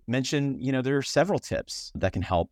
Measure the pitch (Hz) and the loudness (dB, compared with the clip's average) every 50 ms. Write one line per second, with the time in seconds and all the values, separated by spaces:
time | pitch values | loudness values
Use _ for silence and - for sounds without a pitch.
0 | - - 120 135 127 - 160 143 143 139 135 73 - 135 135 131 123 135 143 139 | -4 -2 0 0 0 0 0 0 0 0 -2 -2 -2 0 0 0 0 0 0 0
1 | 135 - - 147 170 196 185 - - - - 58 - - - - - - - - | 0 2 2 4 4 4 2 -2 -2 -2 -4 -4 -4 -6 -10 -12 -12 -12 -4 -2
2 | 95 92 - 98 90 - 92 85 82 - | -2 0 0 -2 0 2 2 2 2 0